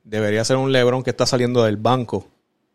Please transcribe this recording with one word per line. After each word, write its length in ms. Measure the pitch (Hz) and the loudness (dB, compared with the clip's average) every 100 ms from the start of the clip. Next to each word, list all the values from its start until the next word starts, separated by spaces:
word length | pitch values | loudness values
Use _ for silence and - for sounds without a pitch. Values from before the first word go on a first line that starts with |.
debería 400 | 107 107 104 107 | -8 -4 0 0
ser 120 | 113 131 | 0 0
un 140 | 135 | 2
LeBron 320 | 131 123 127 | 2 2 0
que 80 | 123 | -4
está 160 | 117 123 | -2 0
saliendo 380 | 127 123 123 | 0 2 2
del 140 | 110 104 | 2 0
banco, 500 | 117 127 117 101 - _ _ _ _ | 0 0 -2 -8 -10 _ _ _ _